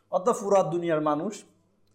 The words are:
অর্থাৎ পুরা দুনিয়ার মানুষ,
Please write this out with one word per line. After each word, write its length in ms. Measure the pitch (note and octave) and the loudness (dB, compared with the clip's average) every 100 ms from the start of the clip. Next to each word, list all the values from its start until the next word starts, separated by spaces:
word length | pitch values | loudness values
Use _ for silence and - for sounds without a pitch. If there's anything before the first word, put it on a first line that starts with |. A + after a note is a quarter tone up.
| - | -4
অর্থাৎ 280 | F3+ G3 A#3 | -2 0 -2
পুরা 240 | G3+ G3 | 2 2
দুনিয়ার 380 | E3+ E3+ E3+ D#3 | 2 -2 0 0
মানুষ, 420 | D3+ D3 F#3+ G#3+ - _ _ _ _ | 0 -2 -4 -10 -16 _ _ _ _